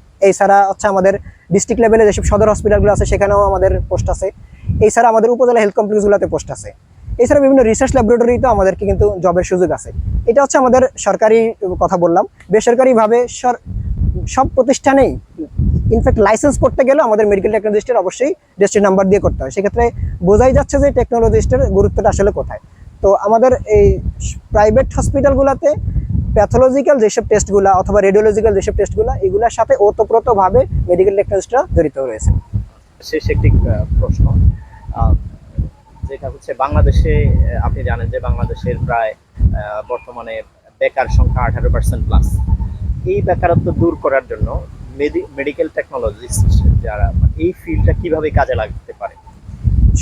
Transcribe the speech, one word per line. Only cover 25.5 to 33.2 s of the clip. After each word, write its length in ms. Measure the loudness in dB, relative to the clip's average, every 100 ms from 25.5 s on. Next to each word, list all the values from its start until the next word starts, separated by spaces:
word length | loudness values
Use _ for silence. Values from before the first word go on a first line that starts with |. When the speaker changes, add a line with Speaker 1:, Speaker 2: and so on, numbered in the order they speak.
| 0 -2 -2 -4 -6 -4 -4 -2
Speaker 1:
প্যাথোলজিক্যাল 640 | 0 2 4 2 2 2 2
যেসব 300 | 2 0 -4
টেস্টগুলা 440 | -6 -2 0 2
অথবা 280 | 2 2 2
রেডিওলজিক্যাল 540 | 2 4 2 2 0
যেসব 220 | 0 -2 -2
টেস্টগুলা, 420 | -2 -2 -4 -2
এগুলোর 320 | -2 0 -2
সাথে 240 | 0 0 2
ওতপ্রোতভাবে 840 | 2 2 0 0 0 2 2 2 0 -2 0
মেডিকেল 280 | 2 2 0
টেকনোলজিস্টরা 500 | -2 -4 -2 -2 0
জড়িত 240 | 0 -2 -4
রয়েছে। 320 | -8 -2 0 0 -2 -8 -10 -16 _ _
Speaker 2:
শেষ 280 | -8 -6